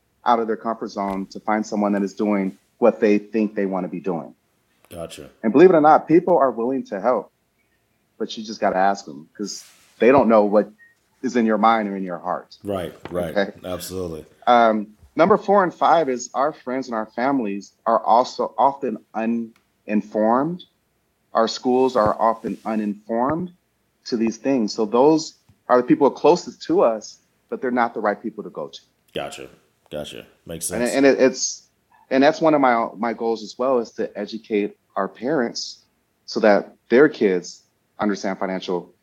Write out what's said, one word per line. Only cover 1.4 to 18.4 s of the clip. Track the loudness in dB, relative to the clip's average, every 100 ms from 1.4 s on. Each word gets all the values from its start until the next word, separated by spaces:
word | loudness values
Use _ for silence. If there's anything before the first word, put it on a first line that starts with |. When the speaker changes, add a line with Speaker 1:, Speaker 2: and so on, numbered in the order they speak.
| -2 -2 -2
Speaker 1:
someone | -2 0
that | 0
is | -4
doing | -4 -2 -2 -4 -8 _ 0
what | 2 4
they | 2 2
think | 0 -4 -2 -2
they | -4
wanna | -4 -6
be | -8
doing. | -6 -6 -8 -18 _ _ _ _ _
Speaker 2:
Gotcha. | -14 -14 -14 -20 _
Speaker 1:
And | 0
believe | 6 8
it | 8
or |
not, | 6 4 4
people | 2 4 2
are | 2
willing | 0 -4 -4 -6
to | -4
help, | 0 -2 -4 _ _ _ _ _ _ _ _ -12
but | -10 -10
you |
just | -12 -4
gotta | -2 0
ask | 0 -2 -8
them | -20 -18 -12
'cause | -12 -12 -20 _ _ 2
they | 4
don't | 6 6
know | 4 4
what | 2 0 -6 _ _ _ _
is | -4 0
in | 0
your | 2
mind | 2 2 -2
or | -6
in |
your | -8 -8
heart. | -6 -8 -8 -14
Speaker 2:
Right, | -8 -6 -8 -12 -8
right. | -6 -4 -4
Speaker 1:
Okay? | -4 -6
Speaker 2:
Absolutely. | -10 -10 -8 -8 -8 -10 -16 _ 2
Speaker 1:
Um, | 4 4 2 -4 _ -6 2
number | 4 4
four | 2 2
and | 2
five | 0 2 2 2
is | -4 -6
our | -4 -4
friends | -4 -8 -8 -6
and | -6
our | -6
families | -4 -2 -2 -2 -6 -10 _ 0
are | 2
also | 4 2 2 -2